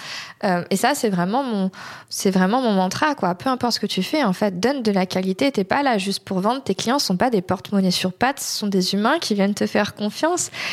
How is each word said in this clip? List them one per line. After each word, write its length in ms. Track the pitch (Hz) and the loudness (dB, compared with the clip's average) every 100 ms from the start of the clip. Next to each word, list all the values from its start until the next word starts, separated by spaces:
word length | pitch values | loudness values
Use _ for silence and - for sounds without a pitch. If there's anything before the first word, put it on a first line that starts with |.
| - - - - | -12 -12 -12 -4
Euh, 200 | 208 175 - | 0 0 0
et 60 | 196 | 0
ça, 180 | 240 | 2
c'est 160 | 285 226 | 2 0
vraiment 340 | 185 175 233 | 0 0 0
mon, 280 | 269 214 190 - - - - | 0 0 -2 -4 -16 -18 -12
c'est 220 | - 202 | -2 2
vraiment 180 | 190 185 240 | 4 4 4
mon 120 | 247 | 2
mantra, 400 | 196 185 - 302 285 | 2 2 2 0 0
quoi. 200 | 185 185 | 0 0
Peu 140 | 262 | -2
importe 240 | 254 240 | 0 0
ce 60 | - | -2
que 60 | 202 | -2
tu 160 | - | -2
fais, 200 | 180 311 | 0 2
en 100 | 247 | 2
fait, 260 | 180 208 175 | 2 0 2
donne 220 | 226 285 | 0 2
de 100 | 220 | 2
la 140 | 196 185 | 2 0
qualité. 460 | 185 185 185 277 | 0 -2 0 0
T'es 120 | 262 185 | 2 0
pas 180 | 277 | 2
là 140 | 285 220 | 2 2
juste 260 | 190 190 | 0 -4
pour 160 | - 190 | -2 -2
vendre. 240 | 202 262 | 0 -2
Tes 100 | 262 190 | -2 -2
clients 220 | - 277 | 0 0
sont 200 | - 180 | 2 2
pas 120 | 247 | 2
des 120 | 220 | 2
porte-monnaies 500 | 175 208 - 202 190 | 0 -4 0 0 2
sur 220 | 175 185 | 0 -2
pattes. 260 | 175 240 277 | 0 -2 -2
Ce 180 | - - | -6 -4
sont 80 | 208 | -2
des 260 | 196 185 | 0 0
humains 260 | 196 214 320 | 0 2 0
qui 160 | - 202 | 0 0
viennent 180 | 196 | 0
te 140 | 208 214 | 0 0
faire 260 | 214 208 - | 0 -2 -2
confiance, 540 | 208 - 311 349 - - - | -6 -2 0 0 -2 -6 -8